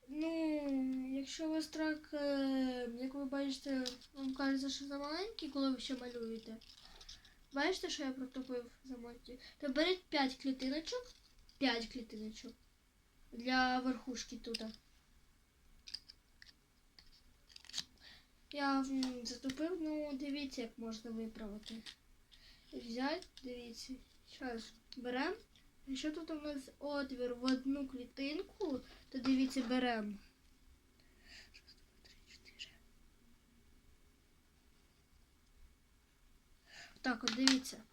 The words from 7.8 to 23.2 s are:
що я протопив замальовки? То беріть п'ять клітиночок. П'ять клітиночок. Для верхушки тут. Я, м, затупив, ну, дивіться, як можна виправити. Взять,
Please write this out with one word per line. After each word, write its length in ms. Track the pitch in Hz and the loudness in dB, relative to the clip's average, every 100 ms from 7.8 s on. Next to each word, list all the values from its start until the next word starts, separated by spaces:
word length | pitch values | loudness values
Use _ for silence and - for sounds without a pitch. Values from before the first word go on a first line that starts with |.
| 349 | -2
що 140 | - | -2
я 80 | 277 | -2
протопив 600 | 262 254 262 254 247 240 - | -2 -6 -6 -4 -4 -6 -16
замальовки? 560 | 262 247 233 240 - 247 - - | -10 -10 -10 -14 -14 -14 -16 -4
То 120 | 294 | 0
беріть 340 | 262 330 370 - | 6 6 6 4
п'ять 260 | 302 269 - | 4 4 2
клітиночок. 720 | 269 262 262 294 320 494 494 - - - - - | 0 0 2 0 0 -4 -4 -16 -20 -20 -20 2
П'ять 280 | - 233 226 | 4 4 0
клітиночок. 680 | 262 226 220 214 220 226 - - _ _ _ _ - - | -6 -8 -8 -8 -8 -12 -14 -20 _ _ _ _ -20 -14
Для 480 | 233 240 254 254 254 | -4 4 6 8 6
верхушки 560 | 254 233 - 226 - 226 | 4 0 -2 -6 -6 -8
тут. 280 | - 226 220 220 - - _ - - - _ _ - - - - - - _ - - - _ _ - - - - - - - - - - - - - - - - - | -6 -4 -4 -8 -20 -20 _ -20 -20 -20 _ _ -20 -20 -12 -12 -14 -20 _ -20 -20 -20 _ _ -20 -20 -20 -20 -20 -20 -20 -20 -8 -8 -8 -16 -20 -20 -20 -20 -12
Я, 280 | 285 277 269 | 0 4 4
м, 460 | 269 269 254 247 233 | 4 2 0 -2 -6
затупив, 520 | 240 269 269 320 359 | -4 -4 0 0 0
ну, 280 | 311 302 302 | 0 0 -2
дивіться, 480 | 269 285 277 277 - | -2 -2 -2 -2 -4
як 160 | 226 - | -6 -6
можна 340 | 226 220 240 | -8 -6 -6
виправити. 640 | 226 226 220 214 208 226 226 - - _ - - - - - - | -4 -6 -6 -8 -8 -8 -10 -10 -16 _ -20 -20 -20 -20 -20 -10
Взять, 540 | 269 240 233 269 339 | -10 -4 -2 0 0